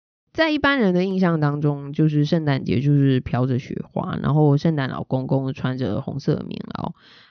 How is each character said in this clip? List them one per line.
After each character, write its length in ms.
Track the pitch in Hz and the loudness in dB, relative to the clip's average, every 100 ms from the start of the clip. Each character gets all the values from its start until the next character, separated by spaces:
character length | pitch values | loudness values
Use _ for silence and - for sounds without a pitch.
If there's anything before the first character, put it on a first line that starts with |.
| _ _ _ | _ _ _
在 200 | - 320 | -2 0
一 80 | 302 | 2
般 200 | 285 277 | 2 2
人 140 | 208 | 2
的 120 | 180 190 | 2 0
印 160 | 185 | 2
象 180 | 185 165 | 2 2
当 220 | 147 147 | 0 0
中， 320 | 147 143 143 | -2 -2 -6
就 160 | 143 156 | 0 2
是 160 | 147 147 | 2 2
圣 180 | 170 | 0
诞 220 | 151 135 - | 0 -2 0
节 160 | 98 | 0
就 120 | 143 | 2
是 280 | 143 139 131 | 4 4 2
飘 260 | - 123 127 | 0 -2 0
着 100 | 123 | -2
雪 240 | - - - | -4 -10 -6
花， 300 | - - - | -6 -6 -4
然 140 | - 147 | 0 4
后 220 | 151 143 | 4 4
圣 180 | 165 156 | 2 0
诞 140 | 131 | -4
老 120 | - | -6
公 260 | - 131 131 | -4 -4 0
公 260 | 135 131 | -2 -2
穿 240 | 135 135 127 | -4 -4 -4
着 240 | 127 101 | -4 -4
红 180 | - - | -4 -4
色 160 | - 143 | -2 -2
的 80 | |
棉 180 | - - - | -4 -10 -10
袄， 180 | - - - _ - - | -8 -8 -10 _ -20 -20